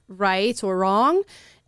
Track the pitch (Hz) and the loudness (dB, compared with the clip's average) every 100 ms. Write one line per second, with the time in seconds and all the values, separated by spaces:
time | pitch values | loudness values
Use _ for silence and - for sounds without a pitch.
0 | - 185 202 190 220 226 196 185 190 202 | -14 -4 -2 0 -2 -2 -4 0 2 2
1 | 269 370 403 - - _ | 2 0 -2 -10 -20 _